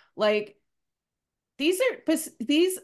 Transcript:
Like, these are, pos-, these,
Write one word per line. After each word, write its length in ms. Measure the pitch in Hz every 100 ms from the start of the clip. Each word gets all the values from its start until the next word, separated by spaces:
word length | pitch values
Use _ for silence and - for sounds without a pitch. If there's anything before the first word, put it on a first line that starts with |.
| _ -
Like, 400 | 214 214 208 - _ _ _ _ _ _ _ _ _ -
these 200 | 302 381
are, 180 | 508 - -
pos-, 240 | 320 - -
these, 380 | 226 302 370 370